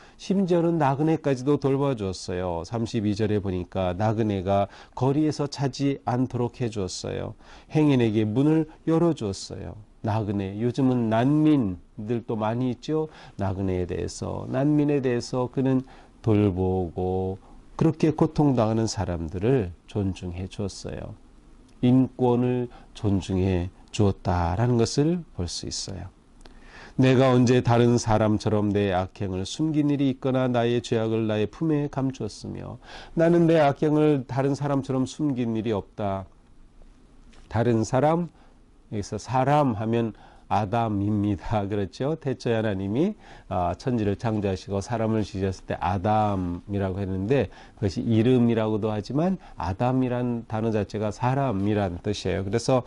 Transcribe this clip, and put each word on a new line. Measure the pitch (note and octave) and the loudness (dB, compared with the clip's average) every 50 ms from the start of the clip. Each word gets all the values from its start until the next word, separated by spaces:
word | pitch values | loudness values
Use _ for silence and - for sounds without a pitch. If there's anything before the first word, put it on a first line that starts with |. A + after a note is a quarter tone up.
| - - - - | -20 -20 -20 -10
심지어는 | - - F#3+ G3 G3 E3+ F3+ E3+ E3 E3+ E3+ E3 | -4 -2 0 0 2 2 2 2 2 2 2 2
나그네까지도 | D3+ C3 C#3 C3 D#3 D#3+ D#3+ D#3 - D3 C#3 B2 B2+ C#3+ D3 C3+ | 2 2 2 2 2 2 2 0 0 -2 -2 0 0 0 0 2
돌봐주었어요. | - C3+ C#3 C3+ C#3 C#3 C3+ G#2+ G2+ F#2+ F2+ - - - F#2 F2+ F#2 F#2 E2+ E2 E2 | 2 0 0 0 0 0 -2 -2 -4 -4 -6 -6 -6 -6 -4 -4 -2 -2 -4 -4 -6
삼십이 | - A2+ A2+ A#2 G#2+ - A#2 G2+ G#2 G2+ | -6 -4 -4 -4 -2 -2 -2 0 0 0
절에 | F#2+ A2 G2 G#2 G#2 | 0 0 0 0 0
보니까 | F#2+ G2+ F#2 F2+ F2+ - - F#2+ F#2 F2+ F2+ | 0 -2 -4 -4 -4 -4 -4 -2 -2 -2 0
나그네가 | F2+ G#2+ A2 A2+ A2 A2+ G#2+ G2+ F#2+ E2+ G2 G2 G2 G2+ - - - - - - | 0 0 0 0 0 0 0 0 -2 0 0 2 2 0 -2 -4 -14 -20 -14 -6
거리에서 | - B2+ C3+ C#3 D3+ D#3 D3+ C#3+ - D3 | -2 0 0 2 2 0 0 0 -2 -6
자지 | C#3 - - C#3+ C3+ C3 - C#3 C#3 C#3 - - | -6 -4 -4 -4 -4 -2 -2 -2 -2 -2 -4 -4
않도록 | A#2+ A#2+ B2 C3 A#2+ - A#2+ A#2+ A#2+ - - | -2 -2 0 0 -2 -2 -2 -4 -4 -4 -4
해주었어요. | B2 A2+ G2+ G#2 F#2+ F2+ - - - G2+ F#2+ F#2+ F#2 G2 A2 - - - - - - - | -6 -4 -4 -4 -6 -6 -6 -8 -8 -6 -6 -6 -6 -8 -10 -14 -20 -20 -20 -20 -10 -2
행인에게 | - D#3 D3+ D3 C#3 B2+ A#2 A2+ G#2 A2+ A2 | 0 2 4 4 4 4 4 4 2 2 0
문을 | G#2+ G#2 B2+ C#3 D#3 D#3 D#3+ D#3 D#3 - - - D#3 | 0 2 2 2 4 4 2 0 -2 -6 -8 -2 0
열어주었어요. | D#3+ E3 E3+ E3+ D#3 - A#2 G2+ F#2+ - - - - - F2+ F2 F2 G#2+ - - - - | 2 2 4 2 0 0 -4 -6 -6 -6 -10 -12 -12 -12 -12 -12 -14 -14 -18 -20 -14 -8
나그네, | - A2 G#2 A2+ G#2+ G2 G2+ G2+ G2 F#2+ G2+ G#2 | -4 -2 -2 0 0 0 -2 -2 -2 -4 -2 -2
요즘은 | A#2 B2 A#2 - C3+ C3 B2+ B2 A#2 A2 | -2 -2 0 2 2 2 2 2 0 0
난민들도 | A2 A2+ B2 C#3 D3 D3+ D#3 D#3 D3+ C#3 A#2 F#2+ F2+ F2 - - - - G#2+ G#2+ A#2+ A#2 A2+ - A#2+ | 2 2 2 2 4 4 4 4 4 4 2 0 -4 -6 -12 -18 -16 -10 -6 -4 -4 -4 -4 -4 -4
많이 | G#2+ A2 G#2+ A2+ A#2+ B2+ B2+ | -2 -2 -2 -2 -2 -2 -4
있죠. | A#2+ A#2+ - - D3+ D#3 D#3 D3+ - - - - - | -4 -6 -6 -4 -2 -2 -4 -4 -8 -16 -20 -14 -8
나그네에 | - G2 F#2+ F#2+ F#2+ G2 F#2 F#2 F2+ F2+ | -4 -4 -2 -2 -2 -2 -2 0 -2 -2
대해서, | E2+ F2+ E2+ F2 F2+ - - G2+ F#2+ F#2 F#2+ G2+ A2+ | -2 -4 -4 -6 -6 -6 -8 -8 -6 -6 -8 -6 -6
난민에 | B2 C3 C#3 D3+ D3+ D3 D3 D3 D3 C#3+ | -4 0 0 2 2 2 2 2 0 0
대해서 | B2+ C3 A#2+ A#2+ A#2 - - B2+ B2 A#2+ | 0 0 0 -2 -2 -4 -4 -4 -4 -2
그는 | - C#3 C3 C3 C3 C3 C3 - - - - - - - | -2 0 0 2 2 0 0 -4 -12 -20 -20 -20 -14 -4
돌보고 | - A#2 G#2+ G#2 G#2 G2+ F2+ F2+ F#2 F#2 F#2 F#2 F2+ E2 D2 - F#2 F#2 F#2 F#2 F#2+ F#2+ F#2+ F#2+ - - - - - - - | 0 2 4 4 4 4 2 2 0 0 0 0 -2 -4 -4 -4 -2 -2 -2 -2 -2 -4 -6 -8 -12 -20 -20 -20 -20 -8 -2
그렇게 | - E3 E3 - - - D#3 | 0 0 0 2 2 2 2
고통당하는 | D3 - E3 D#3 - - D3+ C#3+ C3 A#2 A2 G#2+ A2+ A2+ A2+ G#2+ | 2 2 0 0 2 4 4 4 4 4 2 2 2 2 0 0
사람들을 | - G2+ F#2 F2 F2 D#2+ E2 D#2 D#2+ F2+ F#2 A#2 C#3 C3 G2 F2 E2+ - - | -2 -4 -4 -4 -4 -4 -6 -6 -6 -2 0 2 2 2 0 -2 -6 -12 -14
존중해 | - - A2 G2 G2 F2+ - F#2+ F2+ E2+ F2+ F#2+ F2+ | -8 -4 -2 -2 -2 -4 -6 -8 -10 -8 -8 -10 -10
주었어요. | - - G#2 F#2 - - - - - - - - G#2 - - - - - - - - - - - - - | -8 -6 -6 -6 -8 -10 -12 -10 -10 -10 -10 -12 -14 -16 -20 -20 -20 -20 -20 -20 -20 -20 -20 -20 -8 0
인권을 | - B2 B2+ C3 C3 A#2+ - - B2+ B2 A#2+ A#2+ B2 B2+ B2 B2 B2 B2 - - - - - | 2 4 4 4 4 2 0 0 2 2 4 4 2 2 0 0 -2 -4 -8 -14 -20 -20 -10
존중해 | - - G#2 G2+ F#2+ - - F#2+ F#2 F#2 F#2+ F#2 F2 F2 F#2 - - - - | -4 0 0 0 0 0 -2 0 0 2 2 0 0 -2 -4 -8 -14 -20 -8
주었다라는 | - - G#2 G2 - - - - F2+ F2 E2+ E2+ F2 - A#2 B2 B2 A2+ | -2 0 2 2 2 0 -2 -2 0 0 0 0 0 0 0 2 2 2
것을 | A2+ A2 - C#3+ C#3+ D#3+ F3 F3+ D#3+ - - | 2 0 0 0 0 0 0 -2 -6 -10 -8
볼 | - F2 | -8 -6
수 | E2 - - - - | -6 -6 -8 -10 -8
있어요. | - - - - G2 F2+ F2 F#2 - _ _ _ - - - - - - - - - - - - - | -8 -8 -8 -10 -10 -10 -12 -14 -16 _ _ _ -20 -20 -20 -20 -20 -20 -20 -20 -20 -20 -20 -6 0
"내가 | - C3 C3 C3 B2 C3+ C3 | 2 4 6 6 6 6 6
언제 | B2+ B2 B2+ A#2 B2+ B2 | 6 6 6 6 4 4
다른 | B2 B2 A#2+ A#2 A#2+ A#2+ A#2+ | 4 4 4 6 6 6 4
사람처럼 | A#2 - A2+ G#2+ G#2+ A2 G#2+ G#2+ G2+ - A2 G#2 G#2 G#2 G#2 | 4 2 2 2 4 4 2 2 2 0 0 0 0 0 0
내 | G2 G2+ G2+ G2+ | 0 2 2 2
악행을 | F#2 F2+ F#2+ F#2 - - G#2 F#2 F#2+ F#2 F#2+ | 2 0 -2 -4 -6 -8 -6 -4 -4 -4 -6
숨긴 | - - - D#3 D#3+ D3+ D3+ C#3+ D3 | -6 -4 -4 -2 0 0 0 0 0
일이 | D3 C3+ C#3+ C3+ | 0 0 0 0
있거나 | B2+ - - C3+ B2+ C3 B2+ B2+ | -2 -2 -2 -2 0 0 0 0
나의 | B2 A#2+ A#2 A#2+ A#2+ A#2+ | 0 2 2 2 0 0
죄악을 | A#2 - A#2+ A2+ A2 A2+ A2+ A2+ A2+ G#2+ | -2 0 -2 0 0 0 0 0 0 0
나의 | G#2+ G#2 G#2+ | 0 0 -2
품에 | G2+ - - E3 D#3+ D3+ D3 C#3+ C#3+ | -2 -4 -4 -2 0 0 0 -2 -2
감추었으며." | - C#3+ C3 C3+ C3 - A#2 G#2 - - - G#2 F#2+ F#2 F#2 F#2+ G#2+ B2 - - - - - - - | -4 -4 -4 -4 -4 -6 -8 -10 -10 -10 -12 -12 -10 -10 -10 -12 -14 -14 -16 -18 -18 -18 -16 -6 0
나는 | E3+ E3 E3+ E3+ E3+ E3+ | 2 4 6 6 6 6
내 | D#3+ E3 D#3+ | 6 6 6
악행을 | D3 C#3+ C#3 - D#3+ D3+ D3 D3+ D3+ D3+ D3+ C#3 A#2 | 4 4 2 2 2 2 4 4 4 4 2 2 -2
다른 | - A#2+ C3+ C3+ C#3 C#3 | -4 -2 -2 0 0 0
사람처럼 | C3+ C#3+ C#3+ C#3 C3+ C3 - B2+ C3 C3 | -2 -2 0 0 0 0 0 -2 -2 -2
숨긴 | B2+ - - D3+ D3 C3+ A#2+ B2 A2+ A2+ | -2 -4 -4 -2 -2 0 -2 -2 -2 -2
일이 | A2 G#2 A#2 | -2 -2 -2
없다. | A2 G2 F2+ - - - G#2+ G2+ G2 F#2+ F#2+ - - - - - - - - - _ - - - - - - - - - - - - - - | -2 -2 -4 -6 -8 -6 -4 -4 -4 -4 -6 -10 -18 -20 -20 -20 -20 -20 -20 -20 _ -20 -20 -20 -20 -20 -20 -20 -20 -20 -20 -20 -20 -20 -12
다른 | - - A2 A#2 A#2+ A#2 A2+ A2 | -6 -2 0 2 2 2 2 0
사람, | - - A2+ C3 D3+ E3 E3+ F3 D#3 - - - - - - - - - - - - | 0 0 2 2 2 2 0 -2 -4 -8 -16 -20 -20 -20 -20 -20 -20 -20 -20 -16 -10
여기서 | - G#2+ G2+ - A2 G2+ | -8 -8 -8 -6 -8 -10
사람 | - - A#2+ C3 C3 C3+ D3 D3 D3 C3 A2 | -6 -2 0 0 2 4 4 4 4 2 0
하면 | G2 A2 A2 A2+ A#2 A#2 A2 G#2 - - - - - - - | -2 -2 0 0 0 0 -2 -6 -10 -18 -20 -20 -16 -6 -2
아담입니다. | G2 G2+ G#2+ F#2 G#2 A#2 A#2 A2+ G#2+ G2 G2+ G#2 G#2+ G#2 G2+ G#2 G2+ - - - A2+ G#2+ G2+ G2 | -2 0 0 0 0 0 0 0 0 0 0 0 0 0 0 0 0 -2 -2 -2 -2 -2 -2 -2
<laughs> | |
그렇죠? | G#2+ G#2 G2 F2 - - B2+ C#3+ D#3+ | -2 -2 -4 -4 -4 -4 -4 -4 -4
태초에 | D#3 - C#3 B2+ - - B2+ A#2 | -4 -4 -4 -4 -4 -2 -2 0
하나님이, | A2 A2 A2 G2+ F#2+ G2 G2 G#2 B2+ E3+ G#3 G#3 - - - - - - - | 0 0 0 -2 -2 -2 -2 0 0 0 0 -2 -6 -14 -20 -20 -18 -10 -6
아, | F#2+ F#2 F2 E2+ E2 | -4 -2 -2 -2 -2
천지를 | - - C3+ B2 A#2 G#2+ G2+ G2 | -4 -4 -2 0 0 0 0 0
창조하시고 | - - A#2 A2 G#2+ G2+ G2 F#2+ F2+ - - G2 G2 | -2 -2 -2 -2 0 0 -2 -2 -4 -4 -4 -4 -4
사람을 | F#2+ - A#2+ A2 A2+ A2 A2 A2 | -4 -4 -4 -2 0 0 0 0
지으셨을 | G2+ - - F#2+ F#2+ F#2+ F#2+ - - | -2 -2 -4 -2 -2 -2 -4 -4 -6
때 | - - - | -8 -6 -4
아담이라고 | - F2 F#2+ G2 E2+ G#2+ G#2+ A2 G#2+ G#2 G2+ F#2 F#2 F2 F2 F2 - - G2+ G2+ G2 F#2+ F2+ G2 | -2 -2 -2 0 0 2 2 2 2 0 0 -2 -2 -4 -6 -6 -8 -6 -4 -2 -2 -2 -2 -4
했는데 | G2+ F#2 F#2+ F#2 F#2+ G#2 C#3 C#3 G#2 - - - - - - | -4 -4 -4 -2 -2 0 0 0 0 -2 -6 -14 -20 -20 -8
그것이 | - - G2 - A#2+ | -4 -4 -2 -2 -2
이름이라고도 | - A#2 A2+ A2 A2+ B2+ C3 B2 A#2+ A#2 A#2 A2 A2 A2 A2 G#2 G#2 A2 | 0 2 2 4 4 4 4 4 4 4 2 2 0 0 0 -2 -2 -2
하지만 | G#2+ G#2+ G2+ - A#2+ D3 E3 F#3 F#3+ - - - - | -4 -4 -6 -4 -2 0 0 0 -2 -4 -6 -12 -12
아담이란 | - - E2+ F#2 - A#2+ B2 C3 C3 B2+ B2 B2 B2 B2 B2 A#2+ A#2 A2+ - | -8 -6 -4 -2 -2 0 0 2 2 0 0 0 -2 -2 -2 -4 -4 -6 -6
단어 | A2+ A2 A2 A#2 | -4 -2 -2 0
자체가 | G#2+ G#2+ G2 - - G#2 G#2+ G#2 | 0 0 -2 -2 -4 -4 -4 -4
사람이란 | - - A#2+ B2 C3 C#3 C#3 C3 G#2+ F#2+ G2 G#2 G#2+ G#2 G2+ F#2 F2 F2 | -4 -2 -2 0 0 0 0 0 0 0 0 0 0 0 0 -2 -4 -4
뜻이에요. | - G#2+ G2+ - - F#2+ F2 F2+ F#2+ | -4 -4 -4 -4 -2 -2 -2 -2 -2
그래서, | G2 G2+ A#2 - - C3 B2 - | -2 -2 -2 0 2 2 2 0